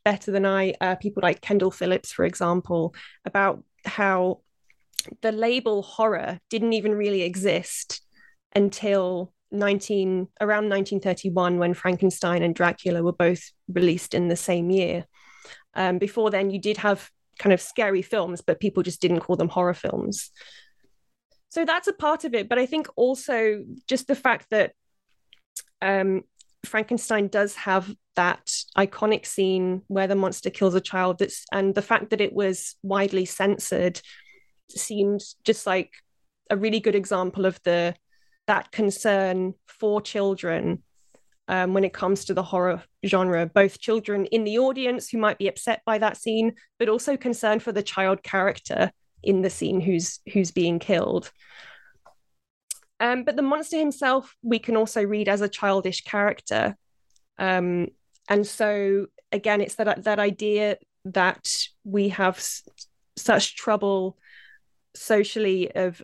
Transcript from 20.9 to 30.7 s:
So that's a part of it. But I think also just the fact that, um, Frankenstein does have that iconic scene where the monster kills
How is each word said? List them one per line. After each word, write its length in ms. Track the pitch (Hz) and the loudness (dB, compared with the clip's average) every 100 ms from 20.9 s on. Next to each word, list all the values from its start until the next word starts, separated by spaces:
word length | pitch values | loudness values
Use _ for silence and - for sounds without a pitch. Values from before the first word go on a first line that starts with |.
| _ _ _ _ _ _ | _ _ _ _ _ _
So 160 | 320 | -2
that's 240 | 330 339 403 | 0 0 -2
a 60 | |
part 320 | - 302 - 320 | 0 0 0 -2
of 80 | |
it. 160 | 233 208 | -4 0
But 100 | 240 | 0
I 60 | 254 | 0
think 240 | 311 302 - | -2 -4 0
also 640 | 247 262 - 240 220 208 - - - | 2 2 -2 2 2 0 -6 -14 -4
just 200 | 254 - | -4 0
the 80 | 277 | 0
fact 320 | 254 233 - | 2 0 0
that, 220 | 214 180 - _ _ _ _ _ _ _ - - _ | 2 2 -2 _ _ _ _ _ _ _ -20 -20 _
um, 420 | 190 196 190 190 - _ _ _ - | 0 2 2 0 -4 _ _ _ -4
Frankenstein 640 | 220 214 240 - 220 202 | -4 -2 -4 0 0 2
does 260 | 208 208 - | 0 0 -2
have 400 | 202 190 185 - _ - | 0 0 0 -14 _ 0
that 340 | 175 - - - - - | 0 0 -6 -8 -2 0
iconic 480 | 196 - 214 220 - | 0 0 0 0 -2
scene 580 | - 190 185 185 185 - | -2 0 2 0 -2 -4
where 200 | 196 190 | -2 2
the 80 | 202 | 2
monster 340 | 190 - 190 | 0 -2 -8
kills 260 | - 196 | 0 2